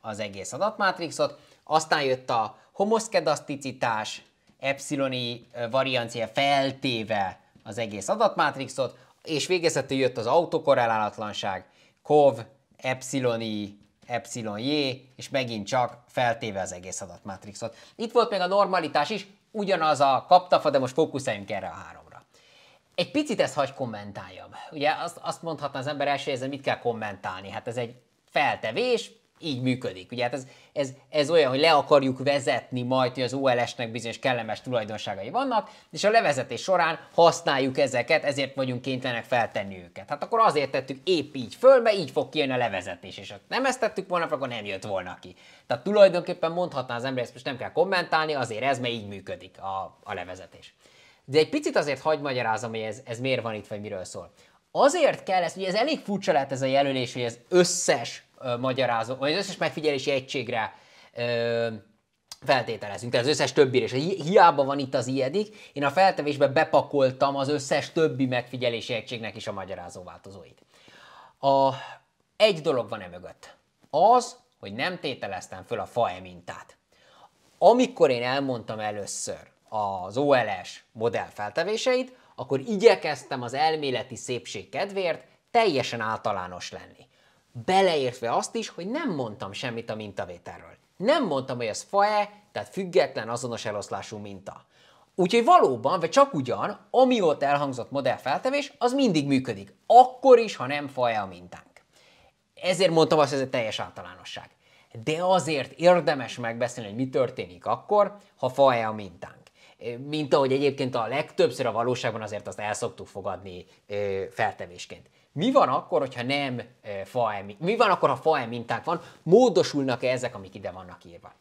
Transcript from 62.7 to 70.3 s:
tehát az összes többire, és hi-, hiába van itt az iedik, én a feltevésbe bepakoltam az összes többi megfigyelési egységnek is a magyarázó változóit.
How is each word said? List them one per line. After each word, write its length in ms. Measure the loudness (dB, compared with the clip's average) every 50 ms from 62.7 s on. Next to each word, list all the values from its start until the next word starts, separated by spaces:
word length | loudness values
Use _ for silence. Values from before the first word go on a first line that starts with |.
| -6 -8 -6 -10 -10 -8 -8 0 0
tehát 140 | 2 2
az 60 | 2 2
összes 200 | 2 0 0 6
többire, 320 | 6 6 6 6 2 2
és 80 | 2 -2
hi-, 300 | -2 -2 -2 -4 -4 -4
hiába 420 | 4 8 10 10 10 8 6 2
van 140 | 0 0 -2
itt 160 | -4 -2 -2
az 120 | -4 -2
iedik, 640 | -2 -2 -2 -2 0 0 -2 -4 -4 -8 -20 -20 -14 _
én 120 | -2 -2
a 60 | 0
feltevésbe 580 | 4 6 4 4 4 2 -2 -4 0 2 2 4
bepakoltam 880 | 4 2 2 4 4 2 2 4 2 2 2 2 2 2 0 0 0
az 120 | -2 -2 -2
összes 440 | -2 -2 -2 0 -2 -2 -2 -2 0
többi 340 | 2 2 2 2 0 -2
megfigyelési 640 | 0 0 -2 -4 -4 -8 -4 -2 -2 -2 -2 -6 -6 -6
egységnek 440 | -6 -6 -8 -12 -10 -10 -10 -10
is 100 | -10 -10
a 60 | -10 -10
magyarázó 500 | -10 -10 -10 -10 -12 -12 -14 -14 -16 -16
változóit. 600 | -16 -18 -20 _ -20